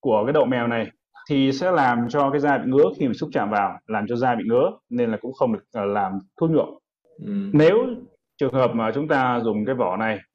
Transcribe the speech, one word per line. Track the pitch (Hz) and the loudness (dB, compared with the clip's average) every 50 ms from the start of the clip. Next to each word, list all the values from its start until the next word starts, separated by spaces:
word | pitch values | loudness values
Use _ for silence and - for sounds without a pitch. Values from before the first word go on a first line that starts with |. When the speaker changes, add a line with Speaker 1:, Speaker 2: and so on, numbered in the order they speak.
Speaker 1:
của | - 139 110 107 104 | 0 2 2 2 2
cái | 123 | 2
đậu | 147 156 131 | 2 2 2
mèo | 117 131 123 120 | 2 2 0 0
này | 117 120 117 110 104 _ _ _ _ _ - - - | 0 -2 -2 -4 -6 _ _ _ _ _ -20 -6 -2
thì | 147 139 135 135 | 0 2 2 2
sẽ | 135 135 170 185 | 0 0 0 0
làm | 180 160 139 127 120 117 117 120 | 2 2 2 2 2 0 -2 -2
cho | 127 147 143 139 | 0 0 0 2
cái | 139 147 | 0 0
da | 139 147 139 127 | 2 2 0 0
bị | - 127 | 0 0
ngứa | 127 139 156 190 - - | 4 4 4 4 2 -2
khi | - | -2
mà | 127 | -2
xúc | 107 - 160 - | -2 -4 -6 -4
chạm | - 135 107 101 | -4 -4 -2 0
vào, | 107 104 101 95 92 - _ | 0 0 0 -2 -4 -8 _
làm | - 110 107 104 101 | -6 -4 -4 -4 -4
cho | 120 | -4
da | 120 123 120 120 | -2 0 0 0
bị | 113 - | 0 0
ngứa, | 110 113 123 143 185 214 - _ _ | 0 2 2 2 0 -2 -6 _ _
nên | 123 120 120 113 | -4 -2 -2 -2
là | 110 | -2
cũng | 104 - 123 | -4 -6 -10
không | - - - 120 | -4 -2 0 0
được, | 110 98 _ _ | 0 -4 _ _
ờ, | _ 117 101 | _ -4 -4
làm | 101 101 107 101 95 95 98 95 _ _ - | -2 -2 -2 -2 -4 -6 -8 -12 _ _ -2
thuốc | 170 165 | -2 2
nhuộm. | 165 143 - - - - _ _ _ _ _ _ _ - - | 2 0 0 -2 -6 -20 _ _ _ _ _ _ _ -16 -12
Speaker 2:
Ừ. | 104 101 98 98 101 | -8 -6 -6 -6 0
Speaker 1:
Nếu | 101 151 151 165 196 226 254 262 240 - - - _ _ _ _ _ _ | 2 4 6 6 4 4 0 0 -6 -10 -14 -20 _ _ _ _ _ _
trường | 147 131 123 | -4 -2 2
hợp | 135 127 117 - | 2 2 2 2
mà | 117 113 110 110 | 0 -2 -2 -2
chúng | 139 151 156 | -2 -2 0
ta | 156 135 131 127 123 120 113 | 0 2 2 0 0 0 0
dùng | 117 104 107 107 | -2 -2 -2 -2
cái | 117 135 | -2 -2
vỏ | 123 117 90 90 | -2 0 -2 -2
này | 101 110 110 110 98 - _ _ | -2 -2 -2 -4 -4 -8 _ _